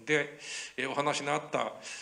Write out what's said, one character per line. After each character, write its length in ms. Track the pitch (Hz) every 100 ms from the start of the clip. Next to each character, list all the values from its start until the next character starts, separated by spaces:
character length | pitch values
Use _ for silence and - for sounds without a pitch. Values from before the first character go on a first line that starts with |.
で、 340 | 113 151 147 - - - - -
え 100 | 131
ー、 40 |
お 40 |
話 280 | 135 147 143
の 100 | 143
あ 60 | 147
っ 40 | 151
た、 220 | 127 110 - - -